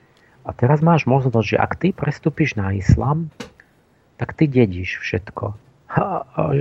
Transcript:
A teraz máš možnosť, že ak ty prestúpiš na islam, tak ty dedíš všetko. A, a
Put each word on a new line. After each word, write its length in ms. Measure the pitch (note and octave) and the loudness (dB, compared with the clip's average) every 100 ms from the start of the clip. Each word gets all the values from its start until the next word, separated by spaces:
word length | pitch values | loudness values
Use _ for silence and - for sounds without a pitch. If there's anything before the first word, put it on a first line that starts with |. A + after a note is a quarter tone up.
| _ _ _ _ - | _ _ _ _ -12
A 80 | - | -2
teraz 240 | B2 D3+ | 2 4
máš 240 | E3 D#3+ | 4 4
možnosť, 400 | - C3 B2+ A#2 G#2 | 4 2 2 0 0
že 100 | - | 0
ak 120 | - - | 0 0
ty 120 | F3+ | -2
prestúpiš 640 | - D3 - D#3+ - C#3+ G#2+ | -2 -4 -2 -4 -2 -2 -2
na 160 | F#2+ | -4
islam, 560 | G2 F#2+ - A#2 D#3 D#3+ - - _ _ _ _ _ _ - | -2 2 2 2 -2 -4 -12 -20 _ _ _ _ _ _ -10
tak 160 | A#2+ | -8
ty 160 | - D3+ | 0 2
dedíš 480 | B2+ A2 F2+ F#2+ - | 4 2 0 -8 -8
všetko. 540 | - - - - G#2 G#2 _ _ - | -6 -6 -8 -8 -8 -8 _ _ -4
A, 100 | D#3 G3+ F3 - | -2 -2 -4 -8
a 140 | - D#3+ C#3 | -4 -2 0